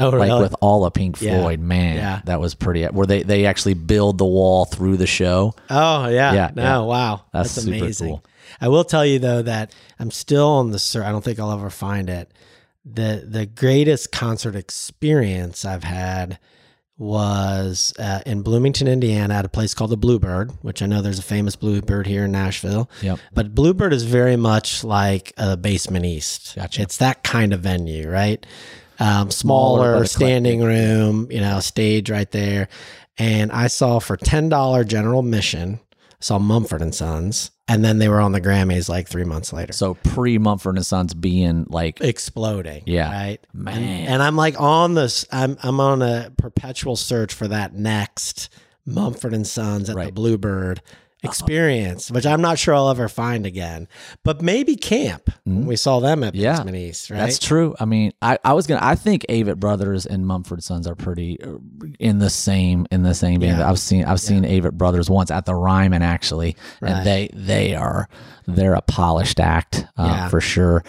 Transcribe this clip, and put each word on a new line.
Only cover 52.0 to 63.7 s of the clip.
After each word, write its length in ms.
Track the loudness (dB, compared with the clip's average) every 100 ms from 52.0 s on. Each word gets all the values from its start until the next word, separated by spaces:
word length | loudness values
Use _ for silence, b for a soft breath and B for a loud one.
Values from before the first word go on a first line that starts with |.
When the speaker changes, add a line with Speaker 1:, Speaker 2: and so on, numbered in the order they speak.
| -6
Speaker 1:
which 160 | -2 0
I'm 140 | 2
not 180 | 2 0
sure 160 | 2
I'll 140 | 4 4
ever 180 | 2 -2
find 380 | -4 -4 -2 -4
again. 420 | -6 -8 -10 -14 B B B
But 180 | -2 0
maybe 340 | 0 0 0 -2
camp. 500 | 0 0 0 -4 -6 -6 -2
Speaker 2:
Mm-hmm. 200 | -2 0
Speaker 1:
We 100 | 0
saw 240 | 2 2
them 240 | 2 2
at 100 | 0
Speaker 2:
Yeah. 180 | 0 0 0
Speaker 1:
Basement 200 | -2 -8
East, 340 | -10 -12 -10
right? 80 | -4
Speaker 2:
That's 200 | -2 -2
true. 360 | 0 2 2 0
I 60 |
mean, 280 | 0 2 2 0
I, 160 | 0 0
I 80 | 2
was 120 | 2 2
gonna, 140 | 2
I 120 | 2
think 320 | 2 2 0 0
Avett 300 | 0 0 0
Brothers 480 | 0 0 0 -2 -2
and 200 | -2 -2
Mumford 360 | -2 -4 -10
Sons 240 | -6 -6 -6
are 80 |
pretty, 460 | -6 -6 -4 -6 -8
uh, 160 | -10 -14 -16 -16 -16 -4
in 200 | 0 2
the 120 | 2
same, 560 | 0 0 2 2 2 2
in 120 | 2
the 120 | 2
same 260 | 2 2 2
vein. 180 | 2 2
Speaker 1:
Yeah. 100 |
Speaker 2:
I've 100 | 2